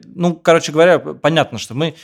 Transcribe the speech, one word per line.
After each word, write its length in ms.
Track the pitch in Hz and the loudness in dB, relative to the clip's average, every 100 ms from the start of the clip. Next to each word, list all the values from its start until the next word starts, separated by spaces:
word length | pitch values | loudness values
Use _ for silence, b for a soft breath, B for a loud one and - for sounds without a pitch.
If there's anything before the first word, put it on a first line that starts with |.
| - | -18
Ну, 300 | - 175 165 | -4 -4 -2
короче 360 | - 165 160 | 0 0 0
говоря, 280 | 151 170 160 | 2 4 2
п-, 160 | 135 135 | -2 -4
понятно, 420 | 147 160 131 113 | -2 0 -2 -6
что 160 | - | -10
мы, 220 | 113 160 147 | -6 -6 -8